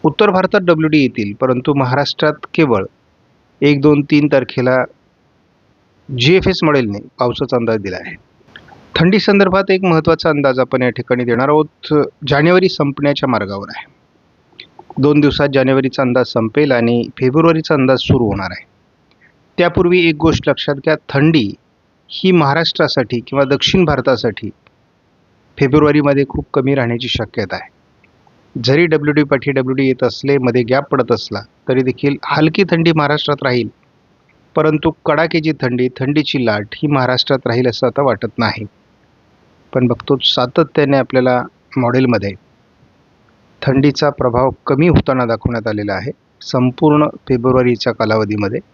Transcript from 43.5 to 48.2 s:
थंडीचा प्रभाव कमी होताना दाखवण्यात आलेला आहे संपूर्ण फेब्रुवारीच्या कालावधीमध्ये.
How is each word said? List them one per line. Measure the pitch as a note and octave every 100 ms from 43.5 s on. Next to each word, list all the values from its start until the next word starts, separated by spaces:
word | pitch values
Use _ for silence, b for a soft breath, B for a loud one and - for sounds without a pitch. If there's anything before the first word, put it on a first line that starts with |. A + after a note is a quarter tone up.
| _
थंडीचा | - C3+ C#3+ C3+ D3+
प्रभाव | C#3 C3 A#2 C3 - -
कमी | C3+ E3+
होताना | - - C3
दाखवण्यात | A#2+ A2+ A#2 A#2 A2+
आलेला | G#2 G#2
आहे | F#2+ A#2 - _ _
संपूर्ण | - C3 B2+ B2+ D#3 D3+ D3+ - -
फेब्रुवारीच्या | B2+ B2+ B2+ B2 A#2 B2+
कालावधीमध्ये. | A2 A2 A2